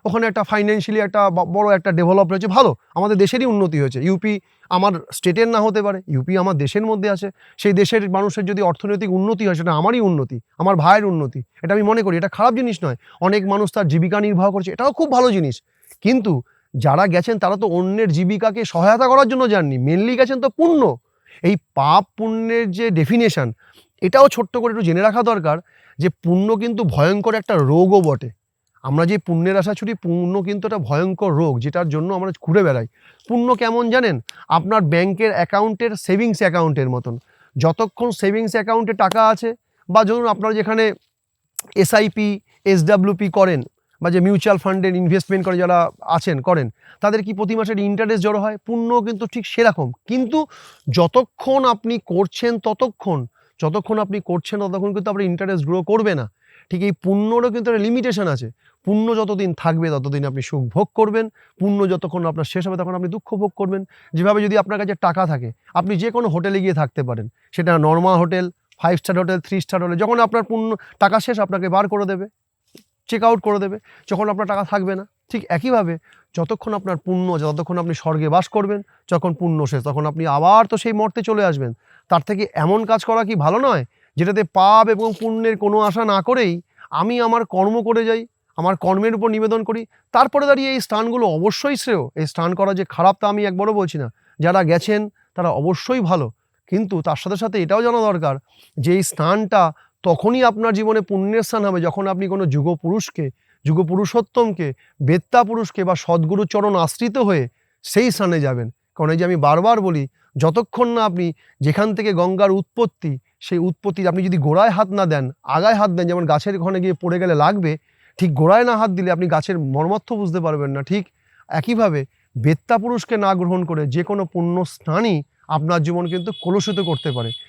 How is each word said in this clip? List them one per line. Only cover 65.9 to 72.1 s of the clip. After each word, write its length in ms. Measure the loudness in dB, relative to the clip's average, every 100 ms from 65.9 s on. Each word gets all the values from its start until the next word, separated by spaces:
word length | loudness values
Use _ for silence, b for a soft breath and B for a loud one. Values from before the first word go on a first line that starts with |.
| -2
যে 160 | -2
কোনো 160 | -2 -2
হোটেলে 320 | -2 -2 0
গিয়ে 140 | 0
থাকতে 300 | 0 -2 -4
পারেন, 280 | -6 -6 -8 -14 _
সেটা 260 | -4 2 2
নর্মাল 400 | 4 4 4 2
হোটেল, 340 | 2 0 -4 -8 _ _
ফাইভ 160 | 0 0
স্টার 200 | 0 -2
হোটেল, 220 | 0 -4
থ্রি 220 | -2 -4
স্টার 220 | -2 -2
হোটেল, 140 | -2 -2
যখন 220 | 0 2
আপনার 240 | 2 0
পুণ্য, 320 | -2 -4 -4 -6 B 0
টাকা 200 | 2 2
শেষ 200 | 0 -2
আপনাকে 300 | -2 -2 0
বার 180 | 0 0
করে 180 | -2
দেবে, 220 | -4